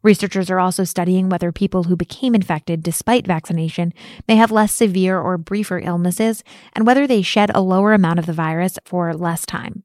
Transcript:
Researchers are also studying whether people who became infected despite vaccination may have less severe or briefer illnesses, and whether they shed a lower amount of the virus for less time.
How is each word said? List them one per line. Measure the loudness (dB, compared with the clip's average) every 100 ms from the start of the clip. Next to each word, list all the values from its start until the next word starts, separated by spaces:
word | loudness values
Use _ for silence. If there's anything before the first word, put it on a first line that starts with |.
Researchers | 4 4 0 -4 -2
are | 0
also | 0 0
studying | -4 -2 0 0 0
whether | 0 -2
people | -2 -2 0
who | 0 -2
became | -4 -4 0
infected | 0 0 -4 -4 -4
despite | -4 -4 0 0 0
vaccination | -4 -2 -4 -4 -4 -4 -6 -20 -14 2
may | 4
have | 6
less | 4 2
severe | 2 0 2 0 0
or | -2 -4
briefer | -4 -6 -4 -4
illnesses, | -4 -2 -2 0 -2 -2 -10 -20 -12
and | 0 2
whether | 4 4
they | 2
shed | 2 0 2
a | 2
lower | 2 2 4
amount | 4 4 0
of | -2
the |
virus | -4 -4 -2 -4 -6
for | _ -4 -4
less | -4 -4 -4 -6
time. | -10 -10 -14